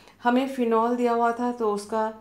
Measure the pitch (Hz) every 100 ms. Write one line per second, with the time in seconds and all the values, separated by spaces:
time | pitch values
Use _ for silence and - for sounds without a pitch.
0 | - - 240 247 269 269 233 226 226 247
1 | 240 233 233 233 247 240 220 208 208 220
2 | 220 220